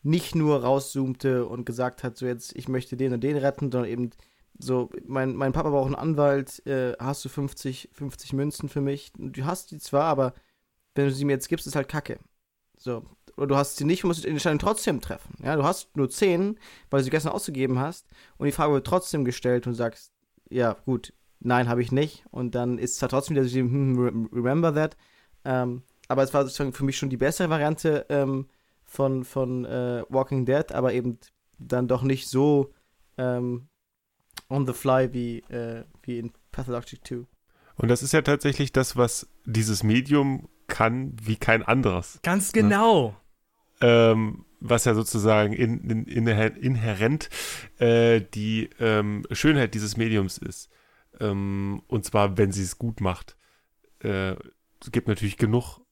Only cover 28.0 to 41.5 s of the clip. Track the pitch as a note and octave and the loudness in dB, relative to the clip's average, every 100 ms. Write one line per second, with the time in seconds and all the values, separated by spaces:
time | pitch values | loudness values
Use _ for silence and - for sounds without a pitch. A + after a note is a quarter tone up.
28 | - C#3+ C3+ C3+ C3+ _ _ _ _ - | 0 0 0 -2 -8 _ _ _ _ -2
29 | C#3 C3 B2+ C3+ B2+ B2+ B2 B2+ B2 A#2+ | 0 0 -4 -4 -2 -4 -4 -4 -4 -4
30 | - C3+ C3+ C3+ B2 C#3 E3 - B2+ A#2+ | -2 -2 0 -2 2 0 0 0 0 0
31 | A#2+ A2+ _ _ _ _ - B2 B2 B2 | -2 -6 _ _ _ _ -4 -2 2 0
32 | C3+ C3 - B2+ D3 C#3+ C#3 _ _ _ | 2 -2 0 2 4 4 2 _ _ _
33 | _ - B2+ B2 B2 B2 C#3 _ _ _ | _ -6 -2 -2 -4 -6 -12 _ _ _
34 | _ _ _ - _ C3+ C3 A#2+ C3+ C3 | _ _ _ -18 _ -2 -2 -2 2 2
35 | C3 B2+ A#2+ A#2 - B2 A#2 A2+ - - | 2 -2 -6 -8 -10 -10 -8 -10 -14 -16
36 | - A#2+ A#2 _ _ - B2+ A#2+ - B2+ | -10 -8 -8 _ _ -10 -6 -8 -10 -18
37 | - B2 B2 _ _ _ _ - A#2 A#2+ | -12 -12 -12 _ _ _ _ -2 2 2
38 | C3+ D#3 C#3+ C#3+ - C3+ C#3 C3 B2+ B2 | 4 2 4 2 2 0 0 2 0 2
39 | A#2+ - - _ - A2 A2 G2+ G#2+ A2+ | 2 0 -10 _ -4 0 0 2 4 4
40 | C3 C#3+ C#3 C3+ - _ - - A2+ B2 | 4 2 2 -2 -8 _ -10 0 0 0
41 | C3+ A#2 G#2+ A2 - | -6 -8 -4 -2 2